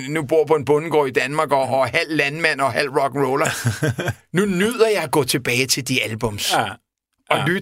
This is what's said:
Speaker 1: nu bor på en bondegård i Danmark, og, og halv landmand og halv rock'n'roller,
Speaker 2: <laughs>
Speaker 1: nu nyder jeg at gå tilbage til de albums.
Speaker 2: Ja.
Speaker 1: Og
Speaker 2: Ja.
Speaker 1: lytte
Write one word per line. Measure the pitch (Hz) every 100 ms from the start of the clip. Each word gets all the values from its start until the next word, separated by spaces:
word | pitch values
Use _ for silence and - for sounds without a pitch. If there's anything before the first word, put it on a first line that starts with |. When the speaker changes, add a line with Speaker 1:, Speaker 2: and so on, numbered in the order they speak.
| 131
Speaker 1:
nu | 160
bor | 127 160 147
på | 156
en | 127
bondegård | 147 165 151 139
i |
Danmark, | 139 127 151 151
og, | 139
og | 127 135 127
halv | 160 160 151
landmand | 139 156 165 139
og | 139
halv | - 143
rock'n'roller, | 139 139 135 131 139 147 - 120 98 151
Speaker 2:
<laughs> | - 151 - _ 165
Speaker 1:
nu | 208
nyder | 180 214 247 220
jeg | 196
at | 151
gå | 156
tilbage | 123 156 - 123 131
til | - 123
de | 127
albums. | 107 110 113 104 -
Speaker 2:
Ja. | 160 104 - _ _ _ _ -
Speaker 1:
Og | 147
Speaker 2:
Ja. | 156
Speaker 1:
lytte | 190